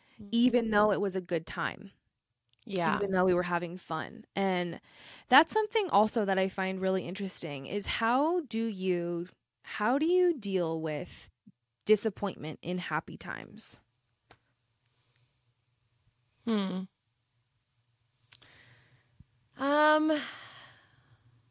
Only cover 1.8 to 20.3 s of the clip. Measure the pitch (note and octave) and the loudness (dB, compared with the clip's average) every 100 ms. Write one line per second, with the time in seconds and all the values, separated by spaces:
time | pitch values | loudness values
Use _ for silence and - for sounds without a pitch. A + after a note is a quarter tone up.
1.8 | G3 - _ _ _ _ _ _ - F#3 | -14 -20 _ _ _ _ _ _ -6 -2
2.8 | E3 - G3 F#3+ F#3 F3 F3+ F3 E3+ F3+ | 0 0 0 2 4 2 0 -4 -4 -10
3.8 | - D#3+ F#2 - - - G3 F3+ F3 E3+ | -8 -6 -6 -12 -10 -4 -2 0 -4 -8
4.8 | - - - - - C4 E4 A4 G#4+ A4 | -14 -20 -20 -20 2 4 4 0 0 0
5.8 | G4 G3+ A3 A#3 G3 F#3+ F#3+ - F#3+ F#3+ | 2 4 4 2 0 2 0 -2 -4 -2
6.8 | F#3+ F#3+ D#3 F#3+ F#3+ - D#3+ C#3 C#3 G#3 | 0 0 -4 -6 -6 -6 -8 -8 -6 -6
7.8 | G3 - A3+ B3 D#4 F4+ D4 A3 A3+ G3 | -4 -2 0 2 2 0 -2 -4 -2 -2
8.8 | F#3 F3 E3+ E3+ F3 _ _ _ - - | 0 0 0 -4 -6 _ _ _ -14 -2
9.8 | G#3+ C4+ D#4+ F4+ F4+ D#4 G3+ F#3+ E3 D#3+ | 0 2 4 4 4 2 -2 0 0 -2
10.8 | D#3 D3+ - - - _ - _ _ _ | -2 -4 -6 -14 -20 _ -20 _ _ _
11.8 | - G#3+ A3 - G3+ - D3+ - - F3+ | 4 4 4 -2 -6 -4 -10 -8 -6 -4
12.8 | - D#3 - E3 F3+ A1 A1 - - - | -2 -4 -4 -10 -10 -10 -10 -10 -10 -10
13.8 | _ _ _ _ _ - _ _ _ _ | _ _ _ _ _ -20 _ _ _ _
14.8 | _ _ _ _ _ _ _ _ _ _ | _ _ _ _ _ _ _ _ _ _
15.8 | _ _ _ _ _ _ A#3 G#3+ F#3+ F#3 | _ _ _ _ _ _ -2 -2 0 -4
16.8 | F#3+ _ _ _ _ _ _ _ _ _ | -8 _ _ _ _ _ _ _ _ _
17.8 | _ _ _ _ _ - - - - - | _ _ _ _ _ -20 -20 -20 -20 -20
18.8 | _ _ _ - _ _ _ - C#4 D4 | _ _ _ -20 _ _ _ -4 0 4
19.8 | D4+ D#4 D#4 D4+ B3+ | 6 4 4 0 -4